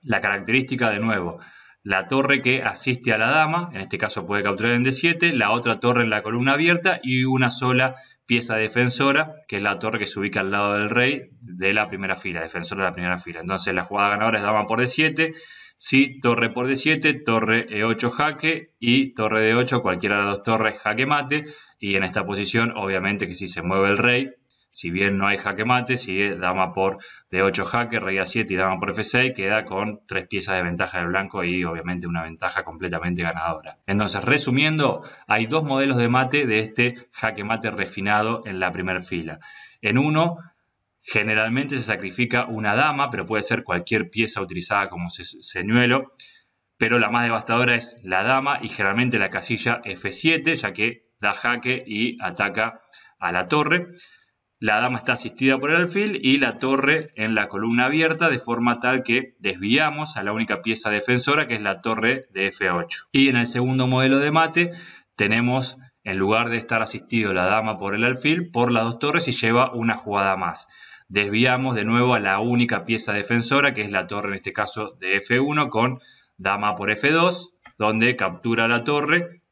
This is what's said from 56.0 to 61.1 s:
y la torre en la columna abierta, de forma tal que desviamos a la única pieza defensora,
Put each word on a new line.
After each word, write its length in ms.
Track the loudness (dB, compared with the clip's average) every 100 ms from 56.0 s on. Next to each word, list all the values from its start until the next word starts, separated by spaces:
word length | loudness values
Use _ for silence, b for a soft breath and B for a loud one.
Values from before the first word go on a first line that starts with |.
| -2 0
y 200 | 2 4
la 180 | 2 0
torre 540 | 0 2 2 2 -2 -6
en 200 | -2 0
la 120 | 0
columna 380 | -2 0 2 2
abierta, 420 | 2 2 2 0
de 120 | 0
forma 400 | -2 0 0 2
tal 240 | 0 0
que 320 | 2 0 -2 _
desviamos 800 | -6 -4 0 2 2 -2 -8 -6
a 60 |
la 100 | -4
única 300 | -2 -2 -2
pieza 260 | -2 -2 0
defensora, 580 | -2 2